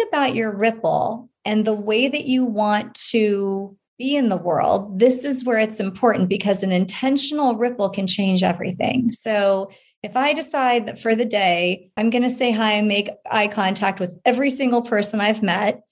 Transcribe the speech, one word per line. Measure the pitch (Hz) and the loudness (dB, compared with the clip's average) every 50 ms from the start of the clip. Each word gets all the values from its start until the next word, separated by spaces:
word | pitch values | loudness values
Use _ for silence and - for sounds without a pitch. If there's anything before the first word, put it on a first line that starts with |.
| 440 - | -2 -2
about | - 294 277 254 - | 0 0 0 0 0
your | 226 226 220 202 | -2 -4 -4 -2
ripple | 196 214 226 226 220 - 165 160 151 - - 220 233 - - _ _ - | 0 0 0 0 0 0 0 0 0 0 -2 -4 -6 -10 -18 _ _ -6
and | 208 214 214 214 | -2 0 0 0
the | 220 214 | 0 0
way | 208 208 214 214 226 262 269 | -2 -2 0 0 2 2 0
that | 285 294 - | 0 -2 -2
you | 262 254 254 254 | 0 0 0 0
want | 240 208 208 214 208 208 208 - - - - - - | 0 0 0 0 2 0 0 -2 -4 -4 -2 0 2
to | - 233 214 208 202 202 196 196 196 196 196 196 - _ _ _ _ - | 2 2 2 2 2 0 0 -2 -2 -4 -6 -8 -14 _ _ _ _ -6
be | 247 262 285 | -4 -2 0
in | 285 262 214 | 2 2 0
the | 190 | 0
world, | 170 165 175 160 - - - 196 196 196 208 190 185 | 0 -2 0 0 2 2 2 2 0 -2 -2 0 4
this | 226 254 254 254 - | 4 4 4 2 -2
is | 285 269 254 247 | -4 -4 -4 -2
where | 254 233 220 | 0 0 0
it's | 220 214 220 - | 0 0 -2 -4
important, | 208 190 185 - - 233 214 - 185 180 | -6 -6 -2 0 2 2 4 2 2 0
because | 196 196 - 202 196 190 | 0 0 0 0 0 0
an | 202 190 | 0 0
intentional | 185 180 190 185 - - - 262 277 277 277 - 302 294 285 254 233 | 2 2 0 0 -2 -2 0 0 0 0 0 -2 -2 0 0 0 0
ripple | 214 240 247 240 240 202 190 | 0 -2 -2 -2 -2 -4 -2
can | 190 202 196 | -2 -2 -2
change | 180 - - 196 190 185 180 185 | -2 -2 0 0 2 2 2 2
everything. | 180 175 - - 185 185 - - 214 - 254 247 240 | 0 0 -2 -4 -6 -4 -2 -2 -2 0 0 0 -2
So | - - - 226 214 208 202 196 196 190 196 196 - - _ _ _ _ - | -2 -4 -4 -2 0 2 2 2 2 0 -2 -6 -12 -20 _ _ _ _ -10
if | 202 196 | -6 -2
I | 254 269 294 | 0 0 0
decide | 294 302 311 - - 285 262 247 240 240 214 | 0 -2 -4 -4 -2 0 2 2 2 2 0
that | 208 - - | -4 -8 -4
for | - 226 220 | -2 0 0
the | 220 240 | 0 0
day, | 220 220 202 196 180 175 175 175 180 185 185 - _ - | 0 0 2 2 2 2 2 0 0 -2 -4 -8 _ -4
I'm | - 214 226 | -2 0 2
gonna | 226 247 240 254 | 2 2 2 0
say | 254 - 262 240 | 0 0 0 0
hi | 226 220 220 214 208 | 2 2 2 2 2
and | 208 208 | 2 2
make | 214 202 202 202 208 - - - - | 2 0 0 -2 -4 -8 -12 -8 -2
eye | - 220 208 208 | 0 0 0 0
contact | 208 220 196 190 202 196 208 196 185 - | 0 0 0 0 0 0 0 -2 -2 -2
with | 185 175 - - - | -4 -6 -4 -2 0
every | 247 240 240 277 277 | 0 2 2 2 0
single | 254 277 269 254 240 240 | 0 0 0 2 2 0
person | 233 - 226 208 202 208 - 214 | 0 0 0 0 0 0 0 0
I've | 202 208 220 214 | 2 2 2 2
met | 214 190 170 190 208 208 - - _ _ | 0 0 0 0 0 -2 -2 -4 _ _